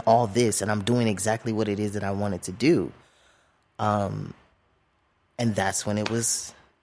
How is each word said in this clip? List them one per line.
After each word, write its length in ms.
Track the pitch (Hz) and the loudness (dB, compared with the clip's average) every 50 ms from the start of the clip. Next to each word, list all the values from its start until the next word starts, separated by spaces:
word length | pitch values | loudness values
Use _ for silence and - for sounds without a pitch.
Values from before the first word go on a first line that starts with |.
| - | 4
all 180 | 110 113 120 120 | 4 4 4 4
this 340 | 101 98 120 123 110 98 - | 2 2 2 2 2 2 0
and 100 | 98 107 | 0 -2
I'm 120 | 107 104 98 | -2 -2 0
doing 240 | 117 120 123 117 | 2 2 2 2
exactly 460 | 110 101 92 95 110 110 113 - 117 110 | 2 0 0 0 -2 -2 -2 -2 -4 -2
what 140 | 107 110 | 0 0
it 120 | 104 101 101 | 0 0 -2
is 140 | 104 104 98 | -2 -4 -4
that 100 | 104 101 | -4 -4
I 80 | 98 | -4
wanted 320 | 98 98 104 101 98 87 - | -2 -2 -2 -4 -4 -4 -6
to 80 | - | -8
do?" 400 | 92 104 123 156 175 113 80 55 - - - _ _ _ _ _ _ _ _ _ _ _ _ _ _ - | -6 0 4 4 4 4 2 -2 -8 -16 -20 _ _ _ _ _ _ _ _ _ _ _ _ _ _ -2
Um, 540 | 110 107 104 104 101 92 104 101 98 - - - _ _ _ _ _ _ _ _ _ _ _ _ _ _ _ _ _ _ - | 0 0 0 0 0 -2 -4 -6 -8 -10 -14 -18 _ _ _ _ _ _ _ _ _ _ _ _ _ _ _ _ _ _ -6
and 160 | - 117 117 101 | -2 0 0 2
that's 300 | 101 95 95 95 - - | 2 0 0 0 -2 -2
when 120 | 107 104 | -2 -2
it 120 | 107 107 104 | -2 -2 -2
was, 440 | 113 117 113 - - - - - - - - _ _ _ | -2 -2 0 -2 -2 -4 -6 -10 -16 -20 -20 _ _ _